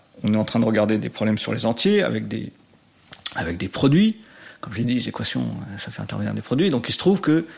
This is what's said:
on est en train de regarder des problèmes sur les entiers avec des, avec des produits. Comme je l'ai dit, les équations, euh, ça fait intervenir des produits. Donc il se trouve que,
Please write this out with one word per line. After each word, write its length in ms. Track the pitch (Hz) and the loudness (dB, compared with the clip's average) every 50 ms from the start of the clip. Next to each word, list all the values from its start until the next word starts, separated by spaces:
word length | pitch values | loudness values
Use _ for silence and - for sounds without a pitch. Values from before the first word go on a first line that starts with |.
| _ _ _ - - | _ _ _ -4 0
on 100 | 104 107 | 2 2
est 40 | 107 | 2
en 60 | 107 | 2
train 160 | - - 120 | 2 2 2
de 60 | 117 | 2
regarder 320 | 113 110 107 104 104 110 107 | 4 4 4 4 2 2 0
des 120 | 110 - | 0 -4
problèmes 280 | - - 107 110 107 104 | -4 -2 0 0 0 0
sur 160 | - - 107 | 0 -2 -4
les 140 | 113 - 113 | -2 0 -2
entiers 340 | 120 - - 190 208 208 | 0 2 2 4 4 4
avec 260 | 175 113 113 110 110 107 | 2 2 -2 -2 -4 -4
des, 240 | 107 113 - - - _ _ _ _ _ _ _ _ _ _ _ - - - - - | -6 -8 -8 -10 -14 _ _ _ _ _ _ _ _ _ _ _ -20 -6 -4 -4 -2
avec 220 | - - - 87 90 | -2 -4 -4 -4 -4
des 100 | - - | -4 -6
produits. 500 | - - - 135 143 175 208 220 214 - - - - - - - - - | -2 2 2 4 6 6 4 4 2 -2 -10 -20 -20 -20 -20 -20 -16 -16
Comme 140 | - - 107 | -14 -10 -6
je 60 | 98 | -4
l'ai 60 | 117 | -2
dit, 100 | 120 123 | 0 0
les 140 | 123 - - | 0 -2 -4
équations, 320 | - - 110 - - 127 | -6 -4 -4 -4 -2 -2
euh, 360 | 123 113 107 107 104 104 98 101 | -4 -4 -4 -8 -10 -10 -10 -10
ça 140 | - - | -10 -10
fait 100 | - - | -10 -10
intervenir 320 | 101 98 101 104 104 107 104 | -8 -8 -6 -4 -4 -4 -4
des 80 | 107 | -6
produits. 300 | 107 - 123 131 180 202 | -4 -2 0 0 2 2
Donc 180 | 143 120 117 - | 2 0 -2 -2
il 40 | - | -4
se 40 | - | 0
trouve 240 | - 175 202 - | 4 4 4 4
que, 240 | - - 151 160 165 - - | 4 2 2 2 2 -2 -10